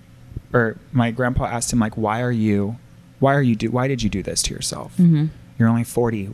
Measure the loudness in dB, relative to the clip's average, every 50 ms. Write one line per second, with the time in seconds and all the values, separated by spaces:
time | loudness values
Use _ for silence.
0 | -20 -20 -20 -20 -20 -16 -16 -16 -12 -2 0 2 2 2 -2 -6 -14 -4 0 0
1 | 0 0 0 -2 -2 0 0 -2 -2 -2 -4 -4 -4 -2 0 0 0 0 -2 -2
2 | -2 0 0 0 -2 -2 0 0 2 2 2 2 0 -2 -4 -8 -14 -20 -20 -20
3 | -20 -20 -4 0 2 4 4 4 4 2 2 2 0 -2 -2 -2 -2 -2 -2 -2
4 | -2 -2 -2 -2 -4 -4 -4 -4 -4 -4 -6 -6 -8 -8 -8 -8 -12 -8 2 4
5 | 6 6 6 4 2 -2 -4 -10 -20 -20 -2 0 2 2 2 0 -2 -2 -2 0
6 | 0 0 -2 -4 -6 -8